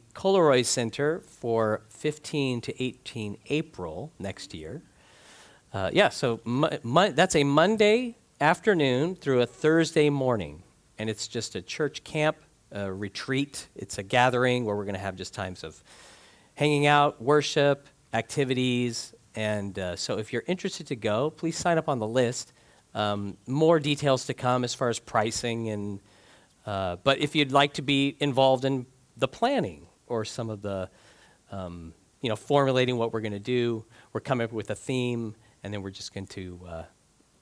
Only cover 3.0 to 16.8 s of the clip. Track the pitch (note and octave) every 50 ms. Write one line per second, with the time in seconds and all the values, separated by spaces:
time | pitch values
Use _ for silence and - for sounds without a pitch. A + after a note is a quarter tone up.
3 | - - - A#2+ G#2+ G2+ G2+ - - - C#3+ D#3 E3 - - - F2+ E2 D#2 F2+
4 | C3+ D#3+ - - F#2 G2 - - - - - D#2+ D#2 D#2 B2 E3+ - _ _ _
5 | _ _ - - - - - - - - - _ _ _ - G2 F#2+ F#2 - F3+
6 | G3+ C#3+ - - D3 A#2+ A2+ - - A#2 A#2+ C3+ D#3 D#3 D#3 - - A#2 C3 E3+
7 | G3 G3+ C3 C#3 F#3 F3+ - D#3 C#3+ C#3+ C#3 D#3 E3 G3 A3+ G#3+ G#3+ G#3 G#3+ B3
8 | B3+ A#3 A#3 _ _ _ _ - C#3+ D3+ F3+ - - A3 G3 E3 C#3+ C3 B2 B2+
9 | D#3 F3+ F#3+ - - C#3 C3 B2 A#2+ - - - - D3+ D#3+ E3 D#3+ - - D#3+
10 | D3 D3 C#3+ C#3 C3+ B2+ A#2+ G#2 E2+ D2 D2 E2+ - _ _ _ _ _ _ -
11 | G#2+ A2 G#2+ - - - - A#2 - - - - F2 - - - D#3 C#3+ D3+ -
12 | - - - D#3 D3+ D#3 D3+ - _ _ _ _ _ - - G2+ G2+ F#2+ F#2+ G2
13 | G#2 F#2+ - - - - C3 C3+ C#3+ C#3 - - - - - - - - - -
14 | G2 G2 B2+ B2 B2 B2+ B2 B2 B2+ B2+ B2 B2 A#2+ G#2+ G#2 G#2 G2+ G2+ G2 F#2
15 | G2 G2 F#2+ F#2 F2+ - - - G2 F#2 F2+ - - D#2+ - - _ - - -
16 | - - - - - - - _ _ _ _ - D3 D3+ D3 C#3+